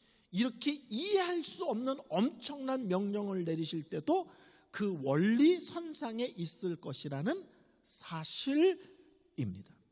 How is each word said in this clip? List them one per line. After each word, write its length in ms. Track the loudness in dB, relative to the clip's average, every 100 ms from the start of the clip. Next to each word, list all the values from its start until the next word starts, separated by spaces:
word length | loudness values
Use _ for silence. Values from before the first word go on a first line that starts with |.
| _ _ -6
이렇게 400 | 0 0 2 -4 -4 -6
이해할 540 | -4 2 4 4 0
수 220 | -2 -4 -2
없는 340 | 0 -2 -4 0
엄청난 800 | 2 2 0 -8 -6 -2 -2 0
명령을 580 | 0 0 -2 -2 -2 -2
내리실 380 | -2 -2 -4
때도 460 | -6 -4 2 2 0 -12 -20 -20 _
그 280 | -4 -2 0
원리 560 | 2 4 4 6 6 6
선상에 680 | 0 -6 -6 -6 -6 -4 -4 -4
있을 380 | -6 -4 -4 -4
것이라는 680 | -6 -8 -6 -2 0 -2 -6 -20 _ _
사실입니다. 1900 | -16 -14 -10 -8 -6 -4 2 6 6 4 -6 -20 -20 _ _ -4 -4 -4 -12 -20 _